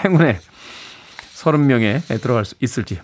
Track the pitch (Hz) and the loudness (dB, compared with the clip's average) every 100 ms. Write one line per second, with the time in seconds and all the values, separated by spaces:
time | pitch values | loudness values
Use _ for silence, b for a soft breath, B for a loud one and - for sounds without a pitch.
0 | 196 165 156 92 - B B B B B | 2 4 4 0 -6 B B B B B
1 | B B B - 160 151 143 120 107 131 | B B B -4 0 2 4 4 2 0
2 | - 110 120 117 101 - 123 - 104 95 | -4 -4 -2 -2 -2 -4 -6 -4 -6 -8